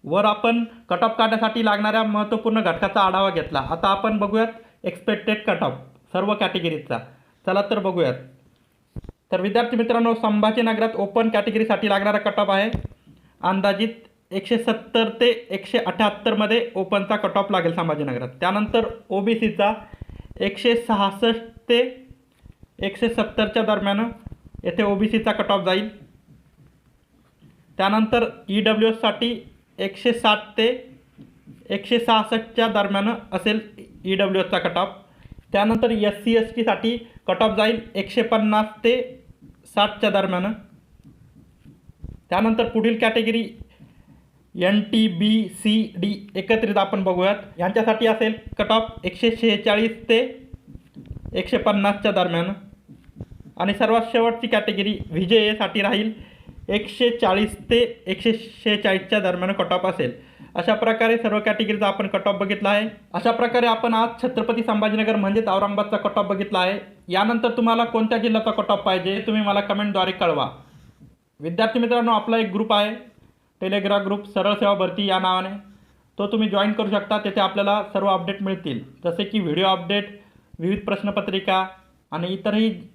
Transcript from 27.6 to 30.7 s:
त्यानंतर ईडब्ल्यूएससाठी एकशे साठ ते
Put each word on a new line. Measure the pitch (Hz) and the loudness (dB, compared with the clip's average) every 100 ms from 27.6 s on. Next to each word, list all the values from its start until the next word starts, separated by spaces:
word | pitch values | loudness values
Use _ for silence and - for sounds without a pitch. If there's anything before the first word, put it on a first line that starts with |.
| _ - | _ -2
त्यानंतर | 190 214 220 240 226 - - | 2 2 2 2 0 -4 -2
ईडब्ल्यूएससाठी | 202 214 214 226 220 214 208 240 233 - - _ - | 2 2 4 2 4 0 0 -4 -4 -10 -20 _ -8
एकशे | 190 - 247 | -8 -2 -2
साठ | 233 220 208 | 2 2 2
ते | - - 226 | -2 0 0